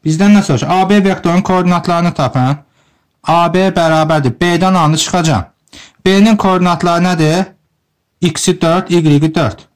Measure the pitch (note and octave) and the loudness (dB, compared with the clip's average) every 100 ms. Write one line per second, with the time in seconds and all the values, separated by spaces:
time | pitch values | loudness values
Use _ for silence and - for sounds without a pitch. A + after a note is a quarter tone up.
0 | D#3 D#3 G3+ G#3 G3 B2 C#3+ F3+ F#3 G#3 | -4 0 4 4 2 -2 0 -2 2 2
1 | F#3+ F#3 F3 F3 G3 F#3 F3+ F3 F3 E3+ | 0 -2 0 -2 0 0 0 -2 -2 -2
2 | E3+ - B2+ C3 B2+ D3 _ _ _ _ | -2 -2 -4 0 -2 -4 _ _ _ _
3 | _ _ - E3+ E3+ F3+ F#3+ F#3 E3 D#3 | _ _ -2 0 2 0 0 0 0 0
4 | D#3 D#3 C3 A2+ F3 E3+ F#3 F#3 D3+ D#3 | 0 0 -2 -2 -2 0 0 0 0 -2
5 | - F#3 D#3+ A2+ - _ _ - - _ | -2 -2 -2 -2 -6 _ _ -20 -20 _
6 | F#3 G3 G#3+ G#3 G3 F#3 F3+ E3+ F3+ E3+ | 0 2 4 2 0 0 0 0 0 0
7 | F3+ F3 D#3 F3 - _ _ _ _ _ | 0 0 0 0 -4 _ _ _ _ _
8 | _ _ F3 D#3+ - F3 E3 F3 F#3 F3 | _ _ -4 -2 -4 -2 0 0 0 0
9 | D#3 C#3+ D#3 D#3+ B2 - _ | 2 2 2 -2 -4 -6 _